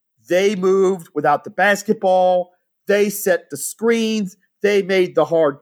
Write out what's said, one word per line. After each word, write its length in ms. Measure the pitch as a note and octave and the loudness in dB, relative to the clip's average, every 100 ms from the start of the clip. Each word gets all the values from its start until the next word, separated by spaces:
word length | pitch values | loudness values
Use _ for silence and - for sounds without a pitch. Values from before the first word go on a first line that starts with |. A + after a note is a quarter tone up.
| _ _ A2 | _ _ -4
They 260 | F3 G3+ G3+ | 0 0 0
moved 540 | F#3 F#3+ F#3+ F#3+ E3 | 0 2 0 -2 -8
without 300 | D3 D3+ D3 | -4 0 -2
the 60 | B2+ | -4
basketball. 1040 | C3+ G3+ G3+ - G#3+ F#3+ F#3 F#3 F3+ F3+ _ _ _ - | -2 0 0 -2 -2 0 2 2 0 -2 _ _ _ -2
They 220 | G3+ G#3 | 0 0
set 400 | G3+ F#3+ E3+ - | -2 -2 -2 -4
the 80 | C#3+ | -12
screens. 800 | - - A3+ A#3 A3 A3 F#3+ - _ _ | -12 -4 -2 0 0 -2 -4 -10 _ _
They 200 | G3+ G3+ | -2 0
made 340 | F#3 F#3+ F3+ E3 | 0 0 0 0
the 100 | D3+ | 0
hard 340 | E3 D3+ C#3+ | 2 0 -2